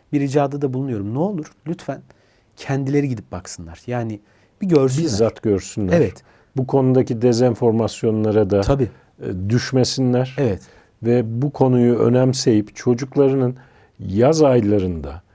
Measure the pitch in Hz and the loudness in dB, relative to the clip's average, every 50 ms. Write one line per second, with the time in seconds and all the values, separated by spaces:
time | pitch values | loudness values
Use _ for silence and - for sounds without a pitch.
0 | _ _ 147 143 139 139 131 147 143 139 143 143 143 135 127 131 139 135 120 104 | _ _ -2 -2 -2 0 0 0 0 -2 -2 -4 -4 -4 -4 -4 -4 -4 -6 -6
1 | 98 104 113 135 170 208 208 156 151 - _ _ _ 151 175 - - - 139 - | -6 -6 -4 -4 -4 -4 -4 -8 -10 -12 _ _ _ -12 -10 -10 -10 -12 -12 -12
2 | - _ - _ _ _ _ _ _ _ _ - - - 139 135 139 131 143 143 | -16 _ -20 _ _ _ _ _ _ _ _ -16 -8 -6 -4 -4 -2 0 0 0
3 | 143 135 123 110 - - 90 87 - - - - 82 82 80 - - 120 120 120 | 0 0 -4 -6 -8 -12 -12 -12 -12 -14 -16 -16 -16 -18 -18 -16 -10 -8 -6 -6
4 | 113 110 107 101 - _ _ _ _ _ _ _ 208 185 165 143 135 131 131 147 | -6 -6 -8 -12 -14 _ _ _ _ _ _ _ -2 2 2 4 4 2 2 0
5 | 165 151 107 98 113 107 - - - 113 101 92 - - - 113 101 90 123 170 | -2 -2 0 0 0 0 0 -2 -2 0 0 0 -2 -6 -8 -6 -2 0 2 2
6 | 127 92 - - - _ _ _ _ _ _ 135 127 127 - 139 131 131 127 127 | 2 0 -2 -10 -20 _ _ _ _ _ _ -6 -4 0 0 2 2 4 4 2
7 | 117 - 123 113 117 123 117 113 127 123 113 - 127 117 110 113 110 101 - - | 2 0 -2 0 2 2 4 4 2 2 2 2 0 2 2 2 0 -2 -4 -2
8 | - 113 110 110 107 107 104 110 107 92 104 98 98 - 139 135 120 95 - - | -2 0 0 0 0 2 2 2 2 2 2 2 2 2 0 0 0 -4 -6 -14
9 | _ _ _ _ - 123 101 90 98 101 117 123 - - 131 131 120 - - 135 | _ _ _ _ -10 -8 -8 -6 -4 -2 -2 -2 -2 0 0 0 0 0 0 -2
10 | 131 123 123 123 131 127 - 143 139 131 117 - - - _ - _ _ _ _ | -2 0 0 0 -2 -2 -4 -4 -2 -2 -2 -6 -10 -18 _ -20 _ _ _ _
11 | 113 113 120 123 117 113 113 117 139 147 - - 131 131 127 123 120 120 120 110 | -2 0 0 0 0 -2 -4 -4 -4 -4 0 2 2 4 4 4 4 4 2 2
12 | 113 117 120 127 131 131 127 - - 131 110 107 104 - - - - 123 123 120 | 2 2 4 4 2 2 0 0 0 2 2 2 0 -2 -10 -4 -2 -2 0 0
13 | 139 131 - 143 139 135 135 135 127 123 127 - - _ _ _ _ _ _ - | -4 -4 0 2 2 2 2 0 -2 -2 -4 -8 -16 _ _ _ _ _ _ -14
14 | 104 95 92 104 120 143 165 156 151 135 127 123 104 104 104 101 92 90 87 80 | -10 -4 0 2 2 4 4 4 4 4 4 4 2 2 0 0 0 -2 -4 -6
15 | 71 71 73 87 - _ | -8 -12 -14 -16 -20 _